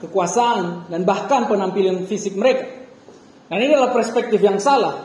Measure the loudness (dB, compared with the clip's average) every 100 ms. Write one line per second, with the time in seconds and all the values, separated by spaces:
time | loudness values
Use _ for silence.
0 | -4 -2 0 2 2 0 -4 -6 -8 -2
1 | 0 0 0 0 2 0 0 0 0 0
2 | -4 -6 -6 0 2 2 -2 -12 -20 -20
3 | -20 -20 -20 -20 -10 -2 2 4 4 0
4 | 0 -2 0 2 2 2 2 2 0 -4